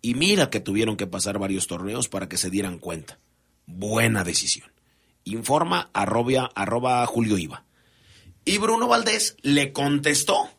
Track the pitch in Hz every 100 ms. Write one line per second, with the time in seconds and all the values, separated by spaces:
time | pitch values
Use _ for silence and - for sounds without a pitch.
0 | 120 123 175 202 139 107 - 101 110 104
1 | 98 92 104 98 98 95 - 87 95 117
2 | 123 98 82 90 92 95 98 87 - 82
3 | - - _ _ _ _ - 87 104 110
4 | 113 107 87 82 - - - _ _ _
5 | _ _ - 110 113 147 165 175 - 92
6 | 98 113 120 131 127 - 98 117 127 123
7 | 120 117 113 98 78 - _ _ _ _
8 | _ - - - - 214 214 226 240 233
9 | 226 214 - - 139 143 139 - 143 143
10 | 147 147 - - -